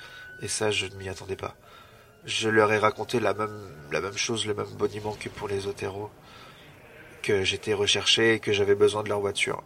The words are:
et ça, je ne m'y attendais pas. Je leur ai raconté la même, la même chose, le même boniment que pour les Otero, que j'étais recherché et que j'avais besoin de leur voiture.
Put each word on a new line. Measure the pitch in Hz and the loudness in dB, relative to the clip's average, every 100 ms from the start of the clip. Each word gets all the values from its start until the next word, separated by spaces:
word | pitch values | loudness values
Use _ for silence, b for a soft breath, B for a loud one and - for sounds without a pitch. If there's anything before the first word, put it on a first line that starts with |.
| B B B - | B B B -12
et | 104 | -6
ça, | - 107 | -2 0
je | 101 95 | 0 -4
ne | 98 | -8
m'y | 95 | -10
attendais | 95 95 95 | -10 -8 -8
pas. | 98 - B B B B B B | -8 -12 B B B B B B
Je | - - 113 | -6 -2 4
leur | 110 104 | 6 6
ai | 107 | 6
raconté | 107 - 107 123 | 4 2 -2 0
la | 104 | 2
même, | 101 98 - 98 - 73 | 0 -4 -6 -14 -16 -6
la | 78 | -4
même | 92 101 | -4 -4
chose, | - 113 107 | -4 -2 -2
le | |
même | 104 104 | -4 -6
boniment | 104 104 104 107 | -2 -2 -2 -8
que | 104 - | -8 -10
pour | - 104 | -8 -6
les | 98 98 | -4 -4
Otero, | 98 101 98 104 - B B B B B B - - - - | -6 -6 -6 -10 -14 B B B B B B -20 -20 -20 -8
que | - 101 | 0 2
j'étais | 95 98 - | 2 -2 -2
recherché | 101 101 101 - - 113 | 0 2 2 2 4 6
et | 110 | 4
que | - | 2
j'avais | 101 101 | 2 4
besoin | 101 104 107 | 6 6 4
de | 104 | -2
leur | 104 | -2
voiture. | 101 - - - | -2 -2 -2 -2